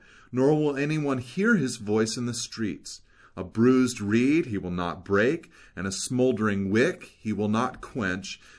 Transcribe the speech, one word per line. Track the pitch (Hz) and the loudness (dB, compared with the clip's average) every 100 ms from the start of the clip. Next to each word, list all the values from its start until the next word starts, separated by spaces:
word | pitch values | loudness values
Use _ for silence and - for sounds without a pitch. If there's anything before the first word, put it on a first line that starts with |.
| - - - | -20 -20 -8
nor | 123 135 | 2 4
will | 151 151 135 | 4 2 0
anyone | 147 156 143 131 | -2 -2 -2 -2
hear | - - 214 214 | -4 -2 2 4
his | 131 - | 2 -4
voice | 104 110 110 127 | -2 0 0 -2
in | 120 | -6
the | |
streets. | 117 - - 107 78 - - _ _ - | -6 -8 -6 -6 -6 -12 -18 _ _ -18
A | - | -12
bruised | 90 110 123 131 127 - | -6 2 6 6 4 0
reed | 101 113 127 160 | 0 2 4 2
he | 151 101 | 0 -4
will | 87 | -4
not | 90 87 85 85 | -4 -4 -6 0
break, | 101 120 165 - - - | 2 2 0 -6 -20 -20
and | - 95 | -8 -6
a | |
smoldering | 95 - 127 127 110 107 98 98 | -6 -4 0 2 2 0 0 0
wick | 104 156 175 - _ | 2 2 -2 -12 _
he | 107 | -6
will | 98 104 | -2 0
not | 107 127 - | 0 -2 -6
quench, | - 139 98 92 - - - | -12 -6 -4 -4 -8 -14 -18